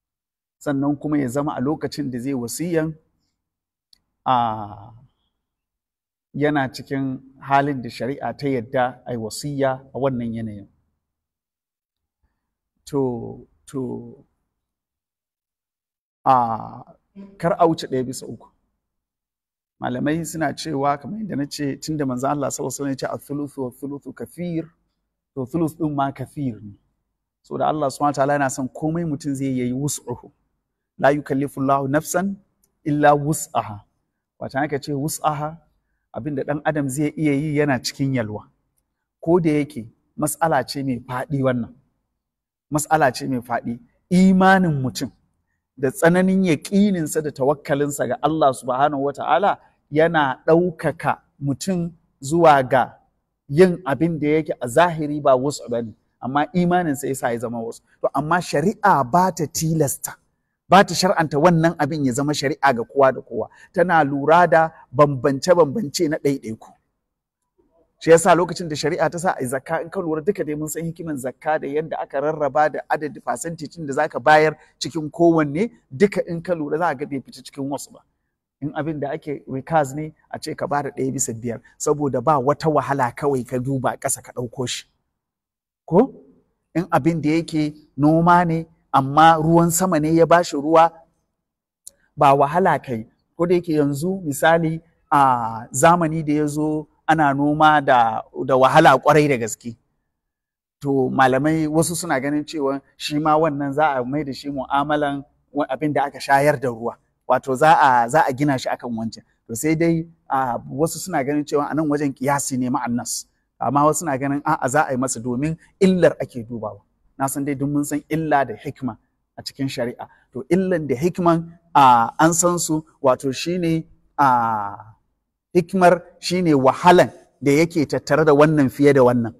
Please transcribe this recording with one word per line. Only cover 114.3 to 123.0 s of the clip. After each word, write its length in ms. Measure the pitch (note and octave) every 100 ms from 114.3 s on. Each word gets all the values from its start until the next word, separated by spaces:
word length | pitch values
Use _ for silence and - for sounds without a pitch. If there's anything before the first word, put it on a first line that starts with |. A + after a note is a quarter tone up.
| C#3+ D3+
a'a, 220 | D#3+ C3+
za 120 | C#3+ D3+
a 40 |
yi 60 | B2+
masa 220 | C3 B2
domin 380 | A#2+ A#2+ D3+ D#3+ _ -
illar 360 | F#3+ F#3 D#3+ -
ake 220 | C3+ B2+
dubawa. 380 | A2+ A#2 G#2+ G2+ _ _ _ -
Na 100 | C3+
san 180 | C#3+ C#3
dai 80 | C3+
duk 140 | C#3
mun 140 | C#3+ C#3+
san 160 | D3 -
illa 360 | D#3 D#3 C#3+ A#2
da 80 | G#2
hikma 420 | C#3+ - B2+ G#2 _ _ _ -
a 40 |
cikin 240 | - - C3+
shari'a. 380 | C3+ A#2+ - - _ _
To, 100 | B2+ -
illan 380 | F3+ F#3 F3 D3
da 80 | B2
hikman, 580 | F3 F3 E3+ E3 E3 - _ D3
a, 340 | C3+ A#2+ A#2 -
an 140 | -
san 240 | E3+ F3 F3
su, 240 | - D#3 - _